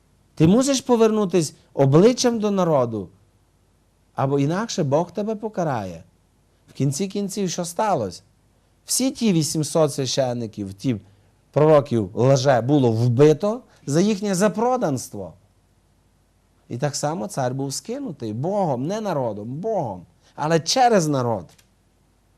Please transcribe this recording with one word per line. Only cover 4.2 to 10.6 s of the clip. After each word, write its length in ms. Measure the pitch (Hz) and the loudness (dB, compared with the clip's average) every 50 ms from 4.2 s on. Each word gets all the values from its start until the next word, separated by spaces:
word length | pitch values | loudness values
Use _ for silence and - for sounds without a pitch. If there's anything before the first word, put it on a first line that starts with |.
| 127 135 139 143 | -2 0 0 0
інакше 460 | 139 143 170 190 226 233 - - 165 | 0 0 0 -2 -4 -6 -4 -4 -2
Бог 280 | 135 139 147 175 170 - | 0 0 0 0 -2 -6
тебе 220 | - 202 214 220 | -8 -6 -6 -6
покарає». 680 | 208 226 214 214 - 175 160 131 113 101 92 87 82 92 _ _ _ _ _ _ _ _ _ _ _ _ _ | -8 -8 -8 -6 -4 -4 -2 -4 -4 -6 -8 -10 -14 -18 _ _ _ _ _ _ _ _ _ _ _ _ _
В 40 | - | -6
кінці 360 | - 135 143 135 - 196 190 | -4 -2 -2 -2 -2 -6 -6
кінців 420 | 190 202 202 190 196 214 196 175 | -6 -6 -6 -6 -4 -4 -4 -4
що 140 | 175 - 175 | -4 -6 -8
сталося? 580 | 165 - - 220 214 185 147 110 95 85 - - _ _ _ _ _ _ _ _ _ _ _ _ | -6 -4 -4 -2 0 0 -2 -2 -4 -8 -12 -20 _ _ _ _ _ _ _ _ _ _ _ _
Всі 260 | - - - 247 269 | -6 -2 -2 -2 -2
ті 220 | 269 - 233 220 185 | -2 0 0 2 2
вісімсот 600 | 165 151 - - 165 151 - - 170 156 147 143 | 2 0 0 -2 -4 -4 -2 0 2 2 2 0
священників, 840 | - 135 127 - - 131 127 123 120 117 107 - - | -2 -6 -4 -2 -2 -2 -2 -2 -6 -8 -8 -8 -10